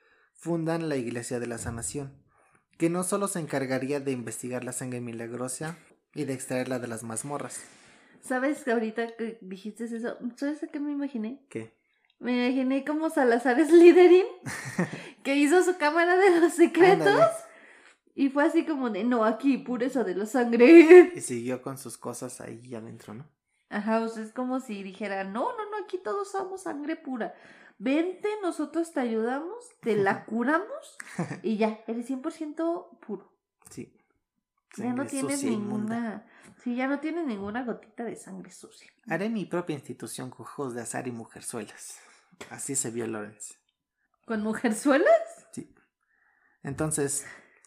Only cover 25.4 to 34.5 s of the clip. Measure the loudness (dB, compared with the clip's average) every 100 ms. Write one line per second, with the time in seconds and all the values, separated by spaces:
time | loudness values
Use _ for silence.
25.4 | -6 -6 -10 -10 -10 -10 -6 -8 -6 -8
26.4 | -8 -10 -10 -10 -8 -10 -8 -8 -8 -10
27.4 | -20 -20 -20 _ -2 -2 -2 -4 -6 -4
28.4 | -6 -6 -6 -4 -4 -4 -2 -2 -4 -6
29.4 | -8 -14 -18 _ -2 0 0 -2 -6 -4
30.4 | 0 -2 -4 -12 -16 -20 -14 -10 -8 -6
31.4 | -6 -2 -2 -4 -10 -10 -8 -8 -8 -10
32.4 | -12 -6 -4 -4 -10 -20 -12 -12 -14 _
33.4 | _ _ -20 -18 -18 _ _ _ _ _
34.4 | _